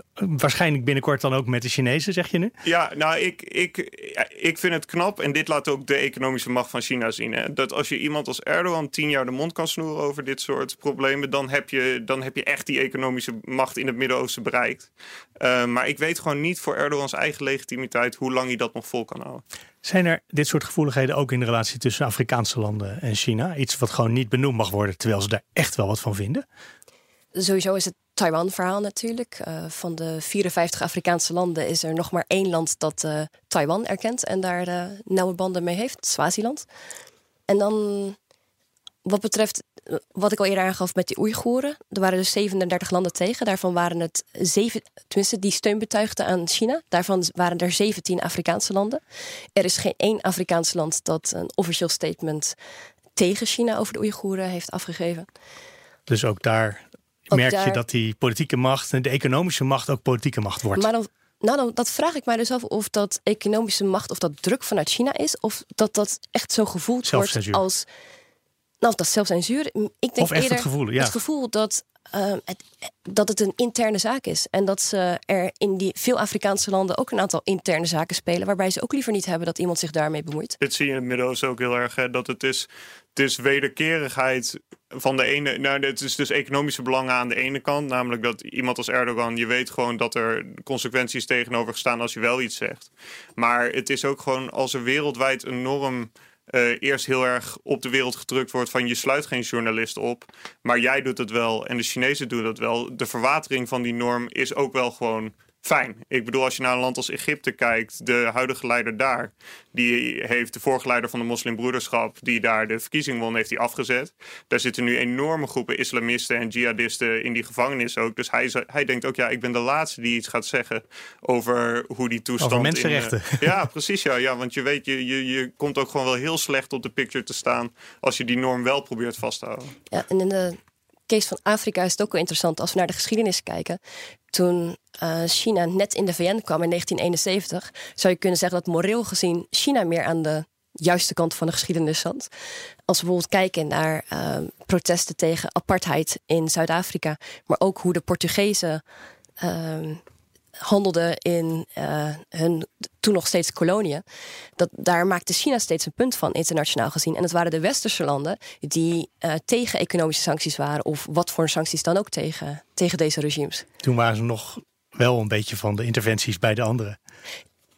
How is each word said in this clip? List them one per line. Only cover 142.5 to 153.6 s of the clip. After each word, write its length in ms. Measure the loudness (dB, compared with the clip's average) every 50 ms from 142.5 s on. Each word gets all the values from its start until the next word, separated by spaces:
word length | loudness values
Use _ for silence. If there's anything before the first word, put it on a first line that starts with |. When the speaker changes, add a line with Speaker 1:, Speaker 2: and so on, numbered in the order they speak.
| -14 -14 -14 -16 -18 _ -2
Speaker 3:
Als 140 | 0 0 2
we 40 | 2
bijvoorbeeld 220 | 2 0 0 0
kijken 400 | 2 2 2 2 2 0 -2 -2
naar, 380 | 0 0 2 2 2 0 -2 -4 -4
eh, 280 | -4 -4 -2 -2 -2 -4 -4 -8 -10 -10 -2
protesten 500 | 0 0 2 4 2 2 2 0 -2 -2
tegen 400 | 0 2 2 2 2 -2 -2 -2
apartheid 640 | -2 0 2 0 2 2 0 0 0 0 0 -4 -4 _
in 240 | 0 2 2 2 2
Zuid-Afrika, 680 | 2 2 2 2 2 0 0 -2 -4 -4 -2 -4 -4 -4 -10 -18 -18 -8 _
maar 140 | 0 2 4
ook 180 | 4 2 2
hoe 160 | 2 0 0 0
de 80 | 0
Portugezen, 840 | 0 -2 -2 0 0 0 2 2 4 4 2 2 0 0 -2 -2 -6 _ -20 -20 -20 -20 -20 _ _ _ -10
ehm, 580 | -4 -4 -2 -2 -2 -4 -4 -4 -6 -6 -6 -8 -10 -12 -20 _ _ _ _ _ _ _ _
handelden 680 | -16 -6 0 4 4 4 4 4 4 4 2 2 0
in, 480 | 0 0 2 2 2 2 0 -2 -4 -6 -8 -8
eh, 360 | -6 -4 -2 -2 -2 -2 -4 -6 -8 -12 _
hun 360 | -2 2 2 2 2 2 -2 -6 _ -16 -16 -16 _ _
toen 140 | 2 4 4
nog 140 | 4 2
steeds 260 | 2 2 2 2 0 0
koloniën. 500 | 2